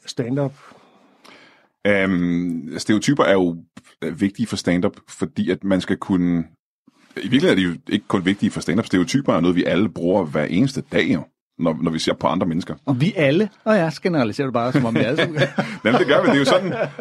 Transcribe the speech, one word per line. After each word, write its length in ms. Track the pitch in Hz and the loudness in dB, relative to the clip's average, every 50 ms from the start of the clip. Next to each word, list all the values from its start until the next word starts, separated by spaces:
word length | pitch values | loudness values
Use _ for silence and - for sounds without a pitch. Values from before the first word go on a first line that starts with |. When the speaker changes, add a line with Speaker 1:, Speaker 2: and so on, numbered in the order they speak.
| _ | _
Speaker 1:
stand-up? 460 | - - - 127 113 131 143 143 135 139 - - - - - _ _ _ _ _ _ _ _ - - - - - - _ _ _ _ _ _ - | -12 -8 -8 -6 -4 -2 -2 -2 -4 -6 -10 -18 -20 -20 -20 _ _ _ _ _ _ _ _ -20 -20 -20 -20 -20 -20 _ _ _ _ _ _ 0
Speaker 2:
Øhm, 840 | 101 104 98 95 95 95 87 87 87 87 87 87 87 85 82 71 78 71 90 | 2 2 2 2 0 0 0 0 0 -2 -2 -2 -4 -4 -6 -8 -10 -10 -6
stereotyper 460 | - - 110 104 - - 143 143 151 | -2 0 0 2 2 2 2 2 4
er 80 | - 98 | 4 4
jo, 240 | 95 92 87 85 85 - _ _ - - _ _ _ - | 4 2 2 0 -4 -10 _ _ -20 -20 _ _ _ -8
øh, 160 | 80 85 76 | -8 -4 -2
vigtige 260 | 98 101 - - 117 | -2 -2 0 -2 -4
for 100 | - - | -4 -4
stand-up, 400 | 101 - - 87 90 90 101 - - - - | -4 -2 0 0 2 0 -2 -4 -6 -14 -20
fordi 420 | - - 95 82 - - - - | -10 -8 -8 -6 -4 -2 -2 -2
at 140 | 92 - - | -2 -2 0
man 160 | 98 95 92 | 0 0 0
skal 160 | 90 - 98 | 0 -2 -4
kunne, 480 | - - - 101 90 87 87 87 85 82 - _ _ _ _ _ _ _ _ _ _ _ _ - | -4 -2 0 0 0 2 2 0 -2 -4 -6 _ _ _ _ _ _ _ _ _ _ _ _ -12
i 120 | - 147 147 | -10 -4 0
virkeligheden 240 | - 135 175 185 113 95 | 2 2 4 4 4 4
er 40 | 95 87 | 2 0
de 60 | 82 | -2
jo 0 | - - - | -4 -4 -4
ikke 160 | - 107 - - | -4 -4 -2 0
kun 160 | - 101 85 | -2 0 2
vigtige 260 | 92 101 - - 95 | 0 0 0 0 -2
for 100 | - - | -2 -2
stand-up. 260 | - - 80 107 110 | -4 -2 0 -2 0
Stereotyper 460 | - - 92 87 - - 139 143 - - | 0 2 0 2 2 0 0 0 2 2
er 60 | 82 | 2
noget, 160 | 85 87 90 | 2 2 2
vi 80 | 87 78 | 2 2
alle 240 | 73 85 85 110 101 | 2 2 2 0 0
bruger 360 | - - 85 87 95 104 90 | -2 -2 -2 0 0 0 0
hver 200 | 76 69 76 73 | -2 -2 -2 -2
eneste 380 | - - 90 131 139 - - - - - | 0 0 0 0 0 0 -4 -8 -4 -2
dag, 220 | 92 87 - 117 | 0 0 0 0
jo, 80 | 80 - - _ _ _ _ _ - | -2 -4 -8 _ _ _ _ _ -4
når, 200 | 80 82 80 69 82 | -2 -2 -2 0 -2
når 80 | 87 | -2
vi 80 | 80 80 | -2 -2
ser 160 | - - 78 | -2 -2 -2
på 120 | - - | 0 0
andre 200 | 64 73 90 104 | -2 0 0 -2
mennesker. 280 | 87 78 85 - - - - _ | -2 -2 -4 -4 -6 -10 -8 _
Speaker 3:
Og 140 | - 139 120 | -4 -2 0
vi 120 | 143 190 233 | 0 0 0
alle? 320 | 196 151 135 143 175 214 196 - _ - | 2 2 2 2 2 0 -2 -4 _ -2
Nå 60 | 220 220 | 0 2
ja, 180 | 202 165 160 | 2 2 0
så 120 | 151 - - | -2 -4 -4
generaliserer 440 | 190 170 151 123 107 101 - 139 | -2 0 0 0 0 -2 -2 -4
du 60 | 135 113 | -2 -2
bare, 200 | 120 117 127 127 | -2 0 0 0
som 120 | 147 127 | 0 0
om 100 | 113 113 | 2 0
vi 40 | 156 | 0
alle 220 | 131 110 139 160 156 | 0 0 0 0 -2
sammen 180 | 170 156 151 - - - - - | -2 -2 -2 -2 -2 -2 -4 -6
Speaker 2:
<laughs> 220 | - 214 180 - | -6 -6 -4 0
Jamen, 140 | - - 208 | 2 2 2
det 80 | - | 4
gør 160 | 247 285 294 294 | 4 4 4 4
vi. 40 | 269 | 4
Det 60 | 185 | 2
er 40 | 139 | 2
jo 60 | 139 | 4
sådan, 260 | 262 226 185 196 180 - 226 214 143 - - | 4 2 2 2 0 -4 -4 -4 -6 -6 -4